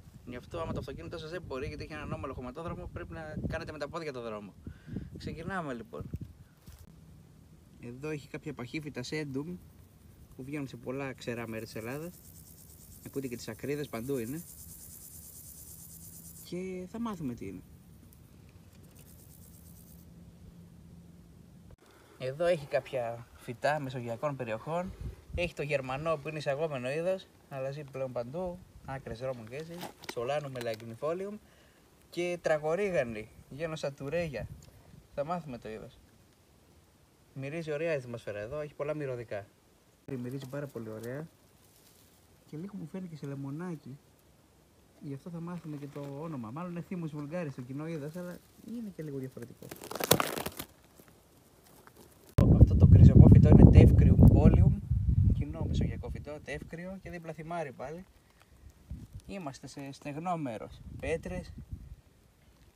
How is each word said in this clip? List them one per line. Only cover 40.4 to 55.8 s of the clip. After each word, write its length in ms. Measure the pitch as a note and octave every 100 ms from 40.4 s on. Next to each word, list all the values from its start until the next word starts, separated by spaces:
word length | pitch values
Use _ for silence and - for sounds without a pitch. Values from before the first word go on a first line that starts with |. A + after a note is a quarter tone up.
| C3
πάρα 180 | C#3 C#3+
πολύ 220 | A2+ A2
ωραία. 380 | A2 A#2 C3+ E3 - - - - - - - - - - - -
Και 100 | D3+
λίγο 160 | G3 G3+
μου 120 | E3
φαίνεται 160 | F#3+ F3+
και 80 | D#3
σε 100 | C#3+
λεμονάκι. 720 | C#3 C#3 D3 F3+ D#3 A#2+ C#3 - - - - _ - - - - -
Γι' 140 | D3
αυτό 160 | C#3 F#3
θα 100 | E3+
μάθουμε 360 | E3+ F3 D#3+ D3
και 100 | C#3+
το 140 | C#3+ C#3+ C#3
όνομα. 300 | E3 C#3+ A2
Μάλλον 200 | C3+ F3+
είναι 140 | E3+ -
Thymus 280 | F#3 D#3+ D3
vulgaris 340 | C#3+ F3+ D#3 C3+
το 60 |
κοινό 240 | B2 C3+ D#3+
είδος, 300 | E3 C#3+ E3+
αλλά 220 | F3 F3 - - -
είναι 240 | A#3 G#3+ F3
και 60 |
λίγο 160 | D#3 C#3
διαφορετικό. 480 | C3 B2 A#2+ - - - - - - - - - - - - - - - - - - - - - - - - - - - - - - -
Αυτό 160 | - -
το 100 | -
κρυζωμό 420 | - - - -
φυτό 200 | - -
είναι 220 | - -
Teucrium 720 | - - - - - - -
oleum, 280 | - - - - - - - - -
κοινό 320 | - - D#3+ -
μεσογειακό 420 | -